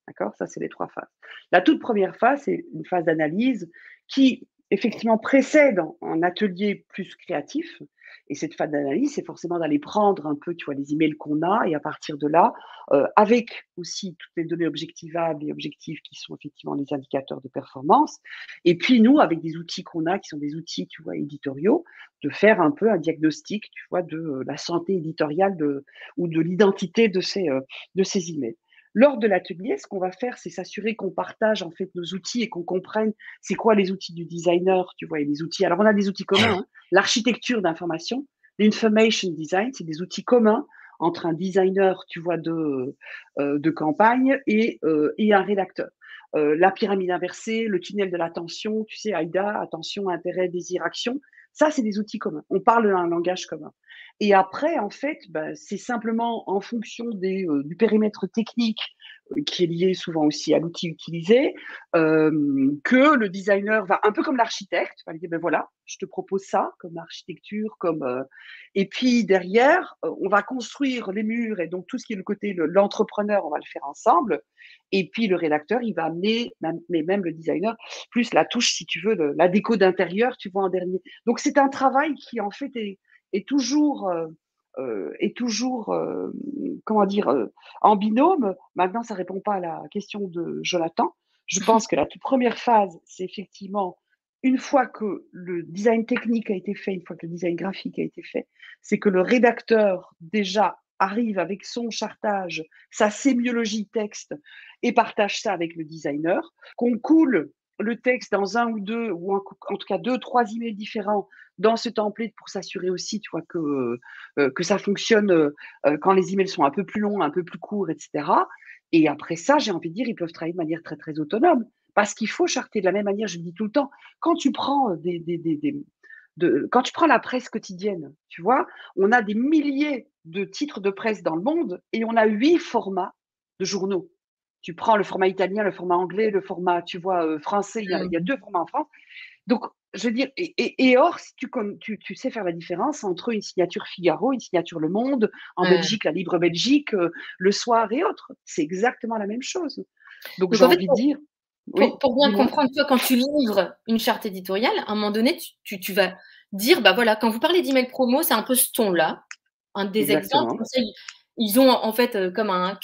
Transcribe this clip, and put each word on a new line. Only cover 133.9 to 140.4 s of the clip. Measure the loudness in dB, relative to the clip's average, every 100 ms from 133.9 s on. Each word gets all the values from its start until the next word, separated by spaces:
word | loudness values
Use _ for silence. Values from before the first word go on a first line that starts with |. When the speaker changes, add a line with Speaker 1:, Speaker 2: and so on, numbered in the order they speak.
| -2 -6 _ _ _ _ _
Speaker 1:
Tu | -14
prends | -4 2 2
le |
format | 2 0 0
italien, | 2 0 0
le | -2
format | -2 0 0
anglais, | 0 0 0
le | 0
format, | -4 -4 0 0
tu | -2 -6
vois, | -2 0 0
euh, | -2
français, | -2 -2 -2 -6
il | -4
y |
a, | -4
Speaker 2:
Mm. | -2
Speaker 1:
il |
y | -2
a |
deux | -2 -4
formats | -4 -4
en | -4
France. | -4 -6 _ _ -20 -20 _ -2
Donc, | -2 -2 -16 _
je | -6 -4
veux |
dire, | -2 -4
et, | -4